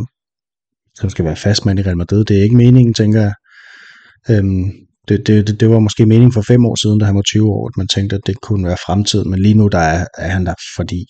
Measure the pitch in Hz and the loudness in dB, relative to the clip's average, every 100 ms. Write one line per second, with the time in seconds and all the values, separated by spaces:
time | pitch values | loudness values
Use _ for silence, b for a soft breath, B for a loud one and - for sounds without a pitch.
0 | 123 _ _ _ _ _ _ _ _ - | -14 _ _ _ _ _ _ _ _ -10
1 | 98 - 82 78 - 101 107 95 95 87 | -8 -4 -4 -4 -2 -2 -2 -2 -2 -4
2 | 85 101 107 101 104 120 120 127 120 110 | -2 -2 0 2 2 4 6 6 4 2
3 | 107 110 104 101 _ B B B B B | 0 2 0 -4 _ B B B B B
4 | B B - 110 98 95 92 - _ _ | B B -2 0 0 -2 -4 -8 _ _
5 | - 101 104 107 101 104 113 113 107 - | -4 -2 2 0 2 0 2 2 2 2
6 | 110 110 123 120 101 123 117 - 107 107 | 2 4 4 2 2 2 2 0 -2 0
7 | 104 98 101 107 107 101 113 - 98 - | 0 0 -2 0 0 -2 -6 -8 -6 -4
8 | 101 101 - 98 - 104 90 90 - 92 | -4 -6 -6 -8 -6 -4 -4 -4 -4 -2
9 | 101 104 - 92 101 107 104 - 80 82 | -2 -2 -2 0 2 4 2 2 0 -2
10 | 87 - 82 92 87 87 - - 85 90 | -6 -8 -6 -4 -4 -8 -10 -10 -8 -8
11 | - | -10